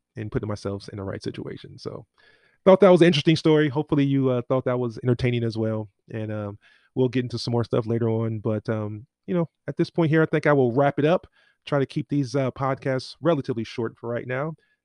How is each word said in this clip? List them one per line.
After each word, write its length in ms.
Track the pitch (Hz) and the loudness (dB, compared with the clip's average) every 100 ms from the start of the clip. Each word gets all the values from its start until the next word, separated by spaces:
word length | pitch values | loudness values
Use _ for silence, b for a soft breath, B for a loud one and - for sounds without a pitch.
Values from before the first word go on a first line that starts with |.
| _ - | _ -12
and 140 | 107 | -8
putting 180 | 131 107 | -6 -6
myself 400 | 104 101 101 - | -6 -8 -8 -10
in 100 | 101 | -10
the 60 | |
right 180 | 95 - | -10 -8
situation. 560 | - - - - - - | -10 -10 -12 -14 -16 -16
So 280 | - - - _ b b b b | -14 -14 -16 _ b b b b
thought 160 | - 185 | 4 6
that 100 | 196 | 8
was 120 | 180 | 8
an 60 | 165 | 6
interesting 280 | 147 170 160 | 4 2 2
story. 320 | 160 151 151 | 4 4 2
Hopefully 360 | 135 147 151 | -2 0 2
you, 260 | 139 139 131 | 2 2 2
uh, 120 | 123 - | 0 -2
thought 160 | 131 | -2
that 140 | 127 123 | 0 -2
was 200 | 120 110 | -4 -2
entertaining 420 | 127 120 123 120 | 0 0 0 0
as 120 | 117 110 | -2 -2
well. 320 | 110 110 107 _ - | -2 -4 -8 _ -12
And, 220 | 113 107 | -10 -8
um, 260 | 107 104 104 b b b | -8 -8 -12 b b b
we'll 140 | - 127 | 0 0
get 160 | 127 | 0
into 140 | 123 117 | -2 -6
some 140 | - | -2
more 120 | 117 | -2
stuff 220 | 113 123 110 | 0 -2 0
later 220 | 113 113 | -2 0
on. 300 | 113 113 110 | 0 -2 -4
But, 300 | 110 107 - | -4 -4 -4
um, 380 | 110 104 107 123 _ - | -4 -6 -10 -16 _ -4
you 80 | |
know, 140 | 180 165 _ - | -2 -4 _ -8
at 100 | - | -4
this 140 | 170 | -2
point 200 | - 160 | 0 2
here, 120 | 160 | 2
I 40 | 160 | 2
think 200 | 160 151 | 2 2
I 60 | |
will 200 | 143 123 | 4 4
wrap 260 | 117 143 - | 2 2 2
it 60 | |
up. 220 | 147 185 - b b b - | 2 0 -2 b b b -4
Try 140 | 143 | -2
to 60 | 131 | -2
keep 220 | 135 - | -4 -2
these, 280 | 143 127 139 | -2 -2 -2
uh, 160 | 131 | -2
podcasts 640 | - 135 135 143 131 - - | -2 -4 -4 -4 -4 -6 -4
relatively 440 | 147 156 135 117 | -2 0 -2 -6
short 320 | 107 - 113 - | -6 -6 -8 -8
for 100 | 117 | -8
right 180 | 120 123 | -6 -6
now. 280 | 127 156 156 _ _ | -6 -6 -10 _ _